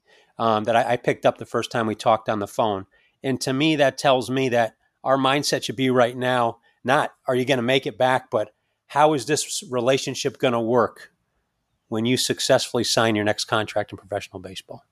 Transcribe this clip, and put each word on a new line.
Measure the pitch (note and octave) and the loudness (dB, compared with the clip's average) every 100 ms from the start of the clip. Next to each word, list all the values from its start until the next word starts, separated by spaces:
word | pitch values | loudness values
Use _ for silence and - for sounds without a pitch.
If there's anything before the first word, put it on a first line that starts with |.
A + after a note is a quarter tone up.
| _ _ _ - | _ _ _ -2
um, | A2+ G#2+ | 0 2
that | G#2+ A#2 | 2 2
I, | B2 | 2
I | B2 | 0
picked | - C3 C3 | -2 0 0
up | - | 0
the | A2+ | -4
first | A#2+ A2 | -6 -4
time | B2 A2 | -2 -2
we | |
talked | G#2 B2+ A2 - | -2 2 2 0
on | G#2+ | -6
the | G2+ | -6
phone. | - A2+ G2 F#2+ _ _ _ | -2 -2 -2 -8 _ _ _
And | C3+ B2 | -4 -4
to | - | -2
me, | C3 D#3+ D3+ | 0 0 2
that | C3+ B2+ | 2 2
tells | D3 C3 A2 | 2 2 0
me | C3 C3 | -2 0
that | A#2 A2+ _ _ _ | 0 0 _ _ _
our | C3 C3+ | 0 2
mindset | C3 C#3+ C#3+ C3+ | 2 0 0 -4
should | - A2 | -4 -2
be | C3 | 0
right | B2+ A#2+ B2+ | 4 2 2
now, | B2+ B2+ A#2 - _ _ | -2 0 0 -4 _ _
not, | A#2 C#3+ A#2+ _ - | 0 0 0 _ -4
"Are | B2+ | -2
you | B2+ | 2
gonna | C3 | 0
make | A#2 C3 C#3 | 2 0 0
it | G#2 | -2
back?" | B2+ B2+ - | 0 0 0
but, | A2+ G#2+ _ _ _ _ | -4 -4 _ _ _ _
"How | C#3 D3+ | 2 4
is | D3+ A2+ | 2 -2
this | D3 - - D#3+ | -4 -4 -8 -6
relationship | B2 A#2+ C3+ - B2 C#3 - | -2 0 0 -2 -6 -6 -2
gonna | C3 A#2+ | -2 0
work | A2+ B2 A2 - - _ _ _ _ _ _ _ - | 2 2 2 -2 -20 _ _ _ _ _ _ _ -8
when | A2+ A#2 | -4 0
you | B2+ | 0
successfully | - - - C3 - B2 | 0 -2 2 2 2 -4
sign | G#2+ - A2+ G#2+ | -2 0 2 2
your | G#2 | 0
next | G#2 - | -2 -2
contract | A2+ G#2 G#2 G#2 | -4 -2 -6 -8
in | G2 | -12
professional | F#2+ G2+ - G2 | -10 -10 -10 -16
baseball?" | F#2 F#2 - - _ | -16 -18 -18 -20 _